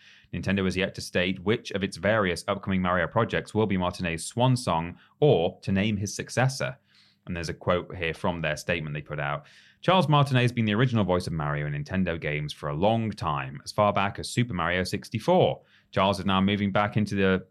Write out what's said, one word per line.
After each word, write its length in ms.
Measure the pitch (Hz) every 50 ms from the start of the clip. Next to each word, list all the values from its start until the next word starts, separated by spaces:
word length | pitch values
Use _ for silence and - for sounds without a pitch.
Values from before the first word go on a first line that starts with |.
| - - - - _ _ -
Nintendo 300 | 92 - 95 98 101 95
has 120 | 92 87
yet 160 | 92 92 95 -
to 40 | -
state 380 | - - - 95 90 95 95 92 87
which 260 | 101 117 - - -
of 140 | - 95 101
its 120 | 95 - 85
various 460 | 87 101 110 110 101 90 85 - - 104
upcoming 340 | 101 98 - 98 95 92
Mario 240 | 92 90 90 90 82
projects 480 | 80 - 110 117 95 90 82 80 - -
will 120 | 107 110
be 100 | 95 101
Martinet's 480 | 92 90 87 - - 90 85 82 80 -
swan 320 | - - 117 123 131 127
song 400 | 120 - 98 85 80 85 87 90 - - _ _ _
or 380 | 147 147 110 85 82 92 - -
to 80 | - -
name 260 | 98 95 101 110 104
his 160 | 98 107 98 -
successor. 600 | - 98 - - 120 127 135 - - - 65 - - _ _ _ _ _ _ _ _ _
And 100 | - 87
there's 120 | 85 82 80
a 60 | 80
quote 400 | - - 98 90 87 87 - -
here 180 | 87 85 80 80
from 260 | - - 92 87 82
their 160 | 80 78 76
statement 380 | - - - 87 85 76 76 73
they 80 | 76
put 180 | 73 - 73 73
out. 240 | 71 73 73 73 - - - - _ _ _ _
Charles 260 | - 170 185 190 165 139
Martinet 340 | 147 143 143 139 127 123
has 80 | 123 120
been 120 | 123 117 113
the 100 | 107 104
original 300 | 110 135 135 113 110 98
voice 240 | 87 90 87 - -
of 40 |
Mario 340 | 82 78 73 73 73 73 73 73
in 60 | 73
Nintendo 460 | 73 73 - 92 95 92 85 82 82
games 320 | 78 76 76 76 73 73
for 180 | - - 78 73
a 40 | 73
long 380 | 76 95 107 113 113 113 107
time, 480 | - - - 82 73 69 67 67 71 69 -
as 60 | -
far 220 | - - 104 101
back 260 | 98 101 98 101 - -
as 100 | - -
Super 240 | - 131 120 120
Mario 300 | 92 87 82 85 87 92
sixty-four. 760 | 92 - - - - - - 107 - - 180 180 123 85 - - - _ _ _ _ _
Charles 260 | - 101 95 98 98 95
is 80 | 85
now 140 | 98 95 95
moving 320 | 98 98 104 98 104 98
back 240 | 95 104 104 104 -
into 180 | 107 104 101 104
the 320 | 98 98 95 95 92 - -